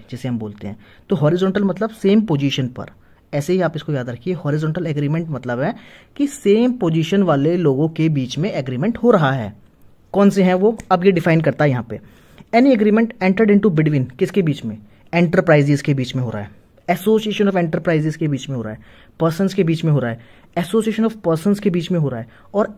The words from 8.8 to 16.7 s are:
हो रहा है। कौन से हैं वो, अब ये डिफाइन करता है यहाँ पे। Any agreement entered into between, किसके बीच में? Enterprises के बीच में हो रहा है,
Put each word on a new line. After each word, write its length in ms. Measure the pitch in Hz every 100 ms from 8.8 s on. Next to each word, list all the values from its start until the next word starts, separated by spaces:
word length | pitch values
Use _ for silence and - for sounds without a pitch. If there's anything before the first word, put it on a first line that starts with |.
| 196 233
हो 120 | 240
रहा 220 | 208 139
है। 340 | 135 104 104 - _ - _ _
कौन 180 | 180 202
से 120 | 196
हैं 120 | 185
वो, 240 | 185 208 220 -
अब 140 | 180
ये 80 | 190
डिफाइन 280 | 175 165 165
करता 240 | 156 -
है 60 | 151
यहाँ 160 | 123 107
पे। 100 | 107 - - _ - -
Any 220 | 233 269 240
agreement 360 | 214 214 226 -
entered 280 | 185 190 220
into 200 | 208 208 160
between, 380 | 156 147 127 -
किसके 260 | 180 202
बीच 220 | 160 131
में? 140 | 117 107 - _ -
Enterprises 640 | 170 175 180 175 151 143 143
के 140 | -
बीच 220 | 135 123 131
में 60 |
हो 80 | 123
रहा 120 | 107
है, 80 | 104 - _